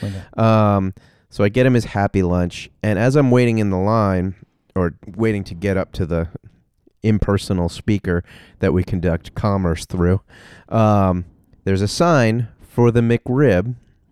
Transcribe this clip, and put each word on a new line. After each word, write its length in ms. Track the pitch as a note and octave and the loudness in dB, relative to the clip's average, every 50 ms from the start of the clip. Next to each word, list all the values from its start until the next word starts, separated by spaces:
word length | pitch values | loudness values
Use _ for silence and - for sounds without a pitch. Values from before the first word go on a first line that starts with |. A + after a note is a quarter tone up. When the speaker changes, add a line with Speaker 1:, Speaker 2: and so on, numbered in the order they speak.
| - | -10
Speaker 1:
Okay. 180 | G2+ F#2+ F#2+ F#2+ - - | -10 -10 -12 -14 -12 -4
Speaker 2:
Um, 580 | G#2+ A2+ A2+ A2 A2 G#2+ G#2 G2+ G2 F#2+ F#2+ - - _ _ _ _ _ _ | 0 2 4 4 4 4 4 2 2 0 -2 -6 -10 _ _ _ _ _ _
so 160 | - - G2+ | -4 -2 -2
I 40 | G#2 | 0
get 160 | G2+ B2+ B2+ | 2 2 2
him 100 | C3 B2 | 4 4
his 100 | A#2 G#2 | 2 0
Happy 380 | - - G#2 G2+ G2+ - F#2+ F#2 | -2 -2 -2 -2 0 0 0 0
Lunch, 460 | F2 F2+ F2+ F2+ F2 - - - - _ _ - | 2 0 0 0 -2 -4 -10 -16 -18 _ _ -4
and 160 | G#2+ G#2 F2+ | -2 0 2
as 160 | A2+ C3 C3 | 0 2 2
I'm 160 | D3+ C#3 B2+ | 2 4 4
waiting 280 | B2 B2 B2 A#2+ A2+ A2+ | 4 4 4 2 2 0
in 100 | G#2+ G2+ | 0 0
the 80 | F#2+ F#2 | 0 0
line, 560 | F#2+ G#2 A2+ A2+ G#2 G2 F#2+ F2+ F2+ F#2+ F#2 - - _ _ _ _ _ _ | 0 0 2 2 2 0 0 0 -2 -4 -6 -10 -16 _ _ _ _ _ _
or 200 | F#2+ F2+ E2+ - - - G#2 E2+ | -2 -2 -2 -4 -8 -16 -18 -6
waiting 300 | G2+ A2+ A2+ G#2 G2+ F#2 | -2 -2 -2 -2 -2 -6
to 80 | - E2+ | -8 -10
get 220 | E2+ F#2+ G2 F#2+ F#2 | -6 -4 -2 -2 -2
up 160 | - - - | -4 -6 -6
to 120 | - F#2+ | -8 -6
the 220 | D2+ E2+ E2 E2 E2 - - - - - _ _ _ _ _ _ _ _ _ - | -4 -2 -4 -4 -6 -10 -16 -20 -20 -20 _ _ _ _ _ _ _ _ _ -2
impersonal 680 | A2 G#2+ G2 - - G2+ G2 - - G2+ F2+ F2 E2+ | 0 0 0 0 0 0 -2 -2 -2 -2 -2 -2 -4
speaker 540 | - - - - G#2+ G2 - F#2 F2 F2 - - - - - - - _ | -4 -6 -4 -2 -2 -2 -2 -2 -2 -4 -4 -6 -14 -20 -20 -20 -8 _
that 140 | - F#2+ D2+ | -2 0 0
we 100 | F#2 F2+ | 0 -2
conduct 520 | - - F2+ E2 F2 E2 E2 - - - | -2 -4 -4 -2 -2 -2 -2 -6 -10 -10
commerce 500 | - - G#2 G2 G2 F#2 E2+ E2 - - | -4 -2 -2 0 0 0 -2 -2 -4 -6
through, 340 | - - F2+ E2+ F2 F#2 G2 - _ - - - - - - _ - | -8 -4 0 0 2 2 0 -2 _ -18 -20 -20 -20 -20 -20 _ -4
um, 540 | - A2+ A2 G#2+ G#2 G2+ F#2+ F#2+ F2+ F2+ F2 - - _ _ _ _ _ _ | 0 0 2 2 2 2 2 0 0 -2 -4 -8 -16 _ _ _ _ _ _
there's 200 | G2 G2 F#2+ G2+ | -2 -2 0 0
a 40 | G2+ | -2
sign 600 | - - - F3 E3 C#3 A#2 A2 A2 B2 A#2+ - - _ - - | -2 0 0 2 4 4 2 2 0 -2 -4 -8 -10 _ -20 -8
for 220 | - - A#2+ A#2+ | 0 2 2 4
the 120 | A2 A#2+ | 4 2
McRib, 720 | A#2 A#2 A#2 A#2 - - B2 C3+ D3+ B2+ F#2 F2+ G2 B2 B2 - _ _ _ _ _ _ | 2 2 0 0 -2 -2 -2 2 2 4 2 2 0 -2 -8 -12 _ _ _ _ _ _